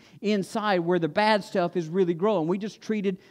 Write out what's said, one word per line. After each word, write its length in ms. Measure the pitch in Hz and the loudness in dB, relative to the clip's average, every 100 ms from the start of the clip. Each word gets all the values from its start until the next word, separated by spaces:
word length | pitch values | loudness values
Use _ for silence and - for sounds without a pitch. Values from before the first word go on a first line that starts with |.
| - - | -20 -6
inside 600 | 196 208 180 233 208 185 | -2 0 -2 -4 0 2
where 200 | 170 180 | 2 2
the 80 | 160 | 2
bad 340 | 151 214 220 | 2 2 2
stuff 360 | - 202 175 180 | 0 -2 0 -2
is 100 | 156 | -4
really 260 | 175 180 | 0 0
growing. 360 | 170 196 202 156 | 2 0 0 0
We 80 | 185 | -2
just 240 | 208 - | -4 -12
treated 380 | - 214 196 185 - | -6 -2 -2 -4 -10